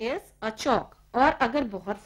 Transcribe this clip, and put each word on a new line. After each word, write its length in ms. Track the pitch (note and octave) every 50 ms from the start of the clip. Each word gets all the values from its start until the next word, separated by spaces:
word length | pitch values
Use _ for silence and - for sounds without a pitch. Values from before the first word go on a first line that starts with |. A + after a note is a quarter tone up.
is 180 | A3 A#3 C#4 G4 - - - _ -
a 80 | A3
chalk। 340 | A3 A3 - D4 A#3+ G3 - - - - _ _ -
और 160 | A#3+ C4 D4+
अगर 320 | D#4+ - C4+ A#3 A#3 D4 C4+
बहुत 380 | A3+ G3+ F#3 E3+ G3 G#3 G3+ -